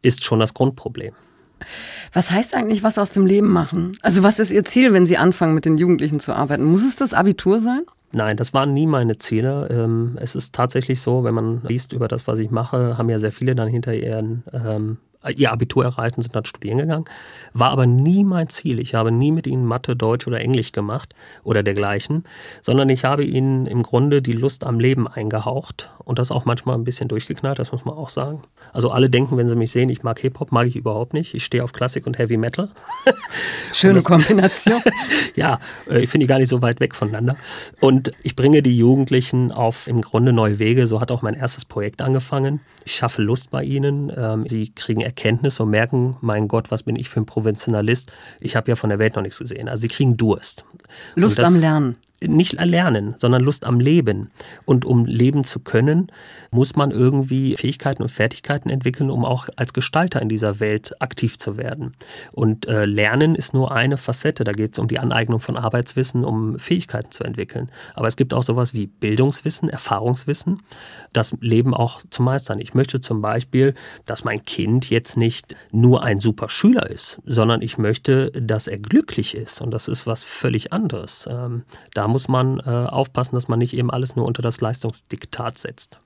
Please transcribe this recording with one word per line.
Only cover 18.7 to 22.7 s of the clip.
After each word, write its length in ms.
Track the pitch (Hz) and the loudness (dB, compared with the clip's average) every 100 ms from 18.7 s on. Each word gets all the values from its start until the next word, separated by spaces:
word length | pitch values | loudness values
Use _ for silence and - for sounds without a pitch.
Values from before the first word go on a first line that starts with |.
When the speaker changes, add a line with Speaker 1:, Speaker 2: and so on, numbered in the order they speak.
| 117 | -4
Speaker 1:
Ich 140 | 120 | -2
habe 180 | 117 113 | 0 2
nie 180 | 117 143 | 2 2
mit 140 | 160 135 | 0 0
ihnen 180 | 131 | -2
Mathe, 320 | 120 120 - 123 | 0 -2 -2 -2
Deutsch 300 | 113 120 - | 0 0 -2
oder 140 | 117 | -4
Englisch 320 | - 131 113 | 0 0 0
gemacht 420 | - 104 113 - _ - - | -4 -4 -6 -10 _ -20 -16
oder 180 | - 110 | -2 0
dergleichen, 640 | 101 101 101 101 - 151 170 - - - | 0 0 -2 -2 -2 -4 -4 -18 -20 -10
sondern 300 | - | 2